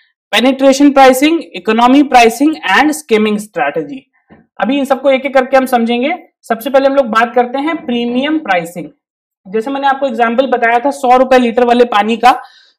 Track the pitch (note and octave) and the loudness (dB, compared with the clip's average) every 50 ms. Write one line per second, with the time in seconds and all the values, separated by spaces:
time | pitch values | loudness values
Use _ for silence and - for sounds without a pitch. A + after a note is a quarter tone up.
0 | _ _ _ _ _ - - A3 A3+ C4 C4 C4+ C4+ C#4 C4+ C4+ D4 C#4+ C4 C#4 | _ _ _ _ _ -6 -4 0 0 0 0 2 2 2 4 4 4 4 6 6
1 | C4+ C4 C4 B3+ C#4+ D#4 E4+ E4 - - - F#3 - A3 A3 A3+ A#3+ B3 C4 C#4+ | 6 6 4 4 2 0 0 -2 -6 -8 -16 -10 -4 -4 0 2 2 4 4 4
2 | C#4+ C4+ B3+ B3 A#3 A3+ A3+ - C#4 D#4 D#4 - - F#3+ F#3+ A3+ C#4+ D4+ D4 - | 2 4 4 4 4 4 2 0 -2 -2 -2 -2 -4 -2 0 0 0 0 -2 -4
3 | - - A3+ G#3+ G#3+ G#3+ G#3 G#3 G#3 - - B3 A#3 A3+ - E3 D3+ C#3+ C#4 C4 | -4 -2 0 0 0 0 -2 -4 -6 -8 -6 -4 -4 -4 -4 -6 -8 -8 -12 -16
4 | _ _ _ _ _ _ - _ _ _ _ - G3+ G#3+ C4+ C#4+ C4+ C4 C#4 B3 | _ _ _ _ _ _ -20 _ _ _ _ -6 -4 -2 -2 -2 -2 -2 -2 -2
5 | C4 C#4+ C4+ C4 C4+ C#4+ B3+ C4+ B3+ C4 C4+ C4 C4 B3+ B3+ A#3+ A3+ A#3 A#3+ A#3+ | 0 0 0 0 -2 0 0 0 0 2 2 2 2 2 0 -2 0 0 -2 -2
6 | B3 D4 F4+ F4 - _ _ _ _ - A#3 G#3+ A3 C#4 B3+ C4+ C4+ C#4 C4+ C#4 | -2 -4 -6 -8 -12 _ _ _ _ -8 -6 -6 -4 0 0 2 2 2 2 0
7 | C4+ A3+ G#3 A3 A#3 A#3 A#3 B3 A#3+ A#3+ B3 C#4 C#4+ D#4+ - - - - A#3+ A#3+ | -2 0 0 -2 -2 0 0 -2 -2 -2 -4 -6 -4 -4 -6 -6 -6 -6 -4 -4
8 | A#3+ A#3+ A#3+ B3 C4+ D4+ D#4 D#4 D4+ G3+ F#3+ F3+ E3 - - F3+ D3 D3+ _ _ | -4 -4 -4 -4 -2 -2 -4 -4 -2 -2 -2 -2 -4 -6 -12 -14 -16 -16 _ _
9 | _ _ _ _ _ _ _ _ _ F#3+ F#3+ A3 A3+ C#4 C#4 C#4 C#4 C4+ C4+ C4 | _ _ _ _ _ _ _ _ _ -8 -6 -6 -6 -4 -6 -4 -2 -2 -2 -2
10 | C#4+ C#4 A3+ A3 A#3+ A3+ A#3 A3+ C#4 A#3+ B3 A#3 A#3 A3+ A#3 A#3+ A#3+ C#4+ C#4 - | -2 -4 -2 -2 -2 -2 0 0 0 0 0 0 0 0 0 0 0 -2 -4 -2
11 | - B3 B3 B3+ C4 B3+ C4 B3+ B3 A#3 G#3+ B3 B3 A#3+ A#3+ A#3+ A#3+ A#3 - G3+ | 2 2 4 4 4 4 2 2 2 2 0 0 0 2 2 2 2 2 2 -2
12 | G3+ G#3+ A#3 G#3+ - B3 B3+ B3 - - _ _ _ _ _ | 0 0 -2 2 2 2 2 2 -4 -16 _ _ _ _ _